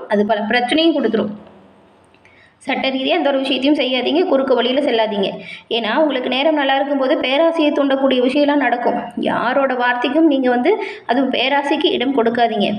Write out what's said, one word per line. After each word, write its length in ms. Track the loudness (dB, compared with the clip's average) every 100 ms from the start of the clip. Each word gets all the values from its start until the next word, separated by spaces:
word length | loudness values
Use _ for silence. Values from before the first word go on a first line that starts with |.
| -2
அது 180 | 0 0
பல 140 | 0
பிரச்சனையும் 560 | 0 -2 0 2 2 2
கொடுத்துரும். 360 | 0 -2 -4 -8 -18 -20 -20 _ _ _ _ _ _ _ _ _
சட்ட 320 | -6 -4 -2
ரீதியா 260 | -2 0 0
எந்த 100 | 2
ஒரு 100 | 0
விஷயத்தையும் 400 | 0 0 2 2
செய்யாதீங்க. 480 | 0 0 0 0 2
குறுக்கு 260 | 2 2
வழியில 260 | 2 2 0
செல்லாதீங்க. 480 | 0 0 0 0 -2 -4 -14 -16 -6
ஏன்னா 260 | -4 -2 0
உங்களுக்கு 320 | 0 0 -2
நேரம் 260 | 0 0
நல்லா 200 | 0 0
இருக்கும்போது 400 | 0 0 0 0 0
பேராசையை 540 | 0 2 2 2 0
தூண்டக்கூடிய 480 | 2 0 2 2 2 2
விஷயம்லாம் 380 | 2 2 2
நடக்கும். 340 | 0 0 -2 -4 -6 -6
யாரோட 580 | -4 -2 0 0 0
வார்த்தைக்கும் 520 | 0 -2 0 0 2 2
நீங்க 240 | 2 0
வந்து, 340 | 2 2 0 -2 -10 -4
அதுவும் 240 | -2 0
பேராசைக்கு 540 | -2 0 0 0 0
இடம் 320 | 0 0 -2 0
கொடுக்காதீங்க. 520 | 0 2 0 0 -2